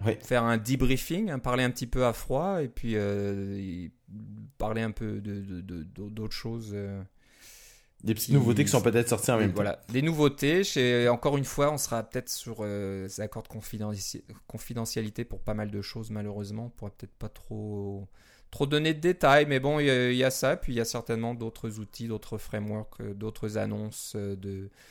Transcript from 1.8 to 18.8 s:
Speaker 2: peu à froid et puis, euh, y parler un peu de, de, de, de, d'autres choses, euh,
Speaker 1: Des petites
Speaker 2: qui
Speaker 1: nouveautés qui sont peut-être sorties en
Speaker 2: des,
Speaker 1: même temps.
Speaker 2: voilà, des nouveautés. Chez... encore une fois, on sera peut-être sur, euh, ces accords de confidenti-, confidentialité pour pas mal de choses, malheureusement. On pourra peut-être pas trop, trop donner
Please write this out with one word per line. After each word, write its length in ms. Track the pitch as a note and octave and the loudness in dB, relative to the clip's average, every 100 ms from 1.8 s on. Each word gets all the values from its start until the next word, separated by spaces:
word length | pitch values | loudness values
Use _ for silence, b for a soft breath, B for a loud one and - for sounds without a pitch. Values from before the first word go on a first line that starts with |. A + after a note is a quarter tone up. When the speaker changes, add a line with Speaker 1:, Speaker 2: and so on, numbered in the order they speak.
| A#2+ | -2
Speaker 2:
peu 180 | B2+ B2 | 2 2
à 60 | |
froid 500 | - - C3 F#3 F#3 | 2 -2 -2 0 -2
et 60 | C3 | -4
puis, 240 | - A#2 | -4 -2
euh, 600 | G#2+ G2+ G2+ G2+ G2 G2 G2 | 0 0 0 -2 -2 -4 -6
y 320 | F#2+ F2 E2 - - G#2 G2+ G#2+ G#2+ - | -6 -8 -10 -14 -18 -16 -14 -14 -14 -6
parler 260 | G#2+ A2+ | -4 -2
un 100 | A2 | -2
peu 280 | - A2 G#2 | -2 -4 -4
de, 200 | G#2 G2+ | -6 -6
de, 200 | G2 F2+ | -6 -8
de, 220 | F#2 F2 | -8 -10
de, 260 | F2 F#2+ G#2 | -10 -10 -10
d'autres 240 | A2 G#2+ | -6 -6
choses, 380 | - A2+ A#2 A2 | -6 -6 -6 -6
euh, 280 | G2+ G2 G2 F#2+ _ b b b b b b b _ | -6 -6 -6 -10 _ b b b b b b b _
Speaker 1:
Des 100 | G#2+ | -2
petites 140 | A2 - | 0 4
Speaker 2:
qui 60 | |
Speaker 1:
nouveautés 300 | C#3 A#2 A#2 | 6 6 4
qui 60 | D3 | 6
sont 100 | B2+ | 6
peut-être 280 | A#2 A#2 A#2 | 6 4 4
sorties 240 | A#2 - | 2 4
en 40 | A2+ | 4
Speaker 2:
des, 40 | |
Speaker 1:
même 100 | G#2 | 4
temps. 60 | F#2 | 2
Speaker 2:
voilà, 240 | G2+ - - | 0 -2 -2
des 120 | B2+ | 0
nouveautés. 600 | D#3 D#3 C#3+ C#3+ C#3+ F3+ | 2 6 4 4 2 4
Chez... 460 | G3 C#3 B2 A#2+ A#2+ | 2 4 4 6 6
encore 280 | A#2 D3 C#3 | 4 2 2
une 80 | |
fois, 280 | C3+ - C#3+ | 0 2 2
on 40 | D3 | 2
sera 280 | - A#2 | -2 -2
peut-être 240 | A2 B2+ - | -4 -6 -6
sur, 300 | - A#2 A2 | -8 -8 -6
euh, 480 | G#2 G2+ G2 G2 F#2+ | -4 -4 -4 -6 -8
ces 140 | - | -8
accords 200 | G#2+ A2+ | -8 -8
de 60 | - | -10
confidenti-, 760 | A2 - G#2+ G#2 G#2 - - - - - | -12 -10 -6 -4 -4 -6 -10 -14 -20 -14
confidentialité 800 | - - A#2+ A2+ A2+ G#2+ - | -12 -8 -6 -4 -4 -4 -6
pour 160 | A#2+ G2+ | -8 -6
pas 140 | - | -4
mal 180 | G#2+ G#2 | -4 -4
de 100 | G2+ | -6
choses, 300 | G2 A#2 G#2+ | -8 -8 -8
malheureusement. 540 | G#2+ G#2 G2+ G2+ G#2+ A#2+ | -6 -6 -6 -8 -8 -10
On 40 | |
pourra 220 | - G2+ | -10 -12
peut-être 220 | - G2 | -12 -16
pas 140 | - A2 | -12 -12
trop, 800 | - - A2 G#2+ G#2 G2+ G2 F#2+ b b b b | -12 -12 -8 -6 -6 -6 -8 -10 b b b b
trop 120 | - C#3+ | -2 2
donner 280 | D3+ | 2